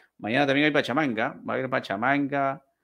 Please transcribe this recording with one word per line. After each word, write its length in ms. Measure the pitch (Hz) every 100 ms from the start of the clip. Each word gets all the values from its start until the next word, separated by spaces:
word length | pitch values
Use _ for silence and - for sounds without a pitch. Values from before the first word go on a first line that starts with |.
| _ -
Mañana 280 | 104 131 139
también 200 | 139 151
hay 60 |
pachamanca, 680 | 143 117 135 143 107 131 - -
va 60 |
a 40 | 120
haber 120 | 131
pachamanca. 960 | 127 - 101 127 143 139 143 135 139 _ _